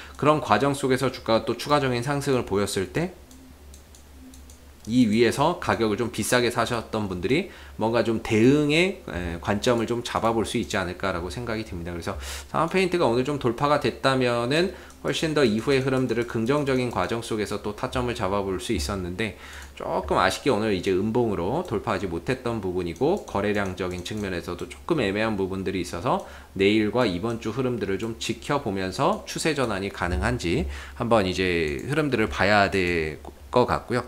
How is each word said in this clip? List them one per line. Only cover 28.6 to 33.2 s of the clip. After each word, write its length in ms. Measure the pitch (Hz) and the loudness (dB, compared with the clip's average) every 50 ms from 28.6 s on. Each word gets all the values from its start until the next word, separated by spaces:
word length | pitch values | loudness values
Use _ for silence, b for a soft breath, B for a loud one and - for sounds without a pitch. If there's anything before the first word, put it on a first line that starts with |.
| - 110 95 98 92 92 90 131 143 180 214 202 - | -2 -2 -4 -2 -4 -4 -2 0 0 0 0 -2 -6
추세 280 | - - 165 - 160 143 | -8 -8 -2 -2 0 0
전환이 340 | 143 123 113 101 92 98 95 | 0 0 0 -2 -4 -4 -6
가능한지 800 | - - 92 87 90 - 101 117 127 120 - 85 92 151 185 B B B B B B | -4 -4 -2 0 0 0 0 0 0 0 0 0 0 0 0 B B B B B B
한번 300 | - 123 113 117 107 95 | -6 2 4 4 4 4
이제 580 | 92 85 92 95 92 87 85 80 73 69 65 - | 4 2 2 2 2 2 2 0 0 -2 -4 -4
흐름들을 420 | 131 147 156 151 143 127 110 110 - | -2 0 0 0 2 2 2 0 0
봐야 420 | - - 92 101 107 104 98 92 | 2 2 4 6 6 6 6 4
될 500 | 92 95 90 87 87 82 78 78 73 - | 2 0 2 2 0 0 0 -2 -6 -10